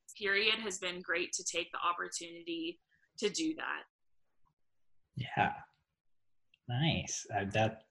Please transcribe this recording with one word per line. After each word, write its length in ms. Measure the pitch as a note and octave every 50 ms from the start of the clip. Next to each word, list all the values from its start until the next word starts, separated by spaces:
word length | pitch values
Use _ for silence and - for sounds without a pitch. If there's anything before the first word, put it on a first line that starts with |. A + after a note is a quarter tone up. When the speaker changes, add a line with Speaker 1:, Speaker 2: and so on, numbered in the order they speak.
| _ - - -
Speaker 1:
period 400 | G#3 G3 G3 G3+ A3 G#3+ A3 A3
has 180 | A3+ G#3 F#3
been 240 | - F#3 F3+ F3 F3+
great 300 | F#3 - E3+ F3 F3 - -
to 100 | - F3+
take 280 | - - E3+ F3 -
the 80 | - -
opportunity 1000 | - F3 F3 F3 F3+ F3 - - E3+ E3+ E3+ E3+ E3+ E3+ E3+ E3 E3 E3 E3+ _ _ _ _ _ _ _ -
to 120 | - - G3+
do 260 | E3+ E3 D#3+ D#3+ D#3
that. 280 | - B2 C3 D3 D3+ - _ _ _ _ _ _ _ _ _ _ _ - _ _ _ _ _ _ _ _ _ - - _ _ -
Speaker 2:
Yeah. 380 | B2+ A#2+ - - - G2 - - - - - _ _ _ _ _ _ _ _ _ _ _ _ _ _ _ _ _ _ - -
Nice. 560 | A#2+ B2+ D#3+ E3 F#2+ F2+ - - - - - - A2
Uh, 100 | G2+ G2 F#2+ G2+
that, 280 | G#2+ A2 A2 - - - _